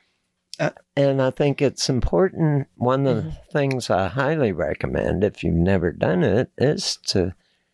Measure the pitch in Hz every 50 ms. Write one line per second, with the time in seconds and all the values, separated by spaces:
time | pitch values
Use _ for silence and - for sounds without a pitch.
0 | _ _ _ _ _ _ _ _ _ - - - 151 - - - _ _ - 143
1 | 139 139 135 135 131 131 127 - 151 143 135 - 143 123 - - - - 135 120
2 | - - - 170 190 185 - - 160 156 147 139 131 _ _ - 117 123 131 135
3 | 139 135 120 - 151 160 156 - - _ - 151 139 135 135 127 - - 104 90
4 | 95 92 95 135 139 139 160 156 135 104 92 76 80 73 92 - - - 64 -
5 | 53 65 80 87 101 101 - - - 87 85 82 85 95 98 92 82 87 - -
6 | - 135 170 185 160 110 95 113 127 - - - - 143 - 196 - - - -
7 | - - - 101 87 92 - _ _ _ _ _ _ _